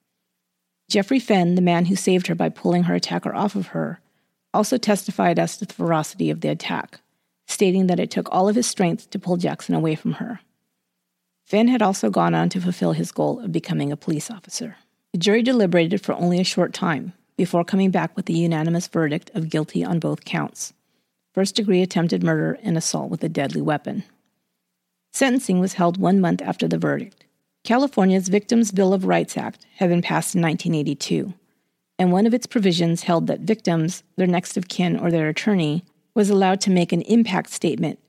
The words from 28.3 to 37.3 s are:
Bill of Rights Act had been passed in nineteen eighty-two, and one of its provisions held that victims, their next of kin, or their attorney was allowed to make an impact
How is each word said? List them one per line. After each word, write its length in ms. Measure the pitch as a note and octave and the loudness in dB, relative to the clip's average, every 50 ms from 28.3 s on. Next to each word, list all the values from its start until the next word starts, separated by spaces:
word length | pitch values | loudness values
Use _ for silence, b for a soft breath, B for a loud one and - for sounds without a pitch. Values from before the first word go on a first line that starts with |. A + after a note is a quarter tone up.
| F#3 G#3 - - A#3+ A#3 A3+ G3 | 0 0 0 2 2 2 2 2
Bill 220 | F#3+ G3 F#3+ F#3 G3 | 2 2 2 2 2
of 120 | F#3+ F#3+ | 2 2
Rights 320 | F#3 F3 E3+ E3 - - | 0 0 0 0 -2 -6
Act 280 | D#3 A#2+ A2 - _ _ _ _ | -8 -8 -8 -10 _ _ _ _
had 140 | - G3 F3 | 0 0 2
been 120 | F3 F3 | 2 2
passed 320 | F3 - E3 D#3+ - - - | 0 0 -2 -2 -2 0 0
in 80 | F3+ | 0
nineteen 320 | E3+ D#3+ D#3 - - F3 E3 | 0 0 -2 -2 -2 -2 -2
eighty-two, 600 | D3+ C#3+ - C#3 - - - E3+ D#3 - - - _ _ _ _ _ _ _ _ _ _ _ _ - | -2 -2 -2 -4 -6 -4 -4 -2 -2 -2 -6 -10 _ _ _ _ _ _ _ _ _ _ _ _ 0
and 120 | F#3 F3+ | 2 4
one 140 | F3+ F#3+ A3 | 4 4 4
of 80 | A#3 A#3 | 4 2
its 140 | B3 - | 0 -2
provisions 560 | - - B3 G3 F#3+ E3 F3 E3+ E3+ E3+ - - | -2 -2 2 2 2 2 4 2 2 0 0 0
held 240 | - E3+ E3 E3 | 2 2 2 2
that 140 | - - - | 0 -2 -4
victims, 600 | D#3+ E3 A3 A3 - F#3+ E3+ E3 D#3 F3 - - _ _ - | 0 -2 -2 0 0 0 2 2 0 0 -4 -8 _ _ -4
their 120 | - F#3 | 0 0
next 300 | F3+ F3 F3+ F3+ - - | 2 2 0 -2 -4 -8
of 100 | G#3 F3+ | -8 -8
kin, 300 | - - - F3+ E3+ E3 | -6 -4 -2 -2 0 0
or 140 | - - F3 | 0 0 0
their 180 | E3+ D#3+ D#3 D#3 | 0 2 0 0
attorney 540 | D#3 - - G#3+ G#3 F3+ D#3 D3+ D3 F3 - _ _ _ _ _ - | -2 -2 0 0 2 2 2 0 -2 -4 -6 _ _ _ _ _ 0
was 160 | A3 G#3 G3 | 0 2 4
allowed 300 | G3+ G3 G3 F#3 G3 G3 | 4 4 4 4 2 2
to 100 | - G3+ | 2 2
make 200 | F#3 F3+ E3+ - | 4 4 2 2
an 100 | F3 E3+ - | 0 -2 2
impact 480 | - A3 A#3 A3+ F#3 | 4 4 4 4 4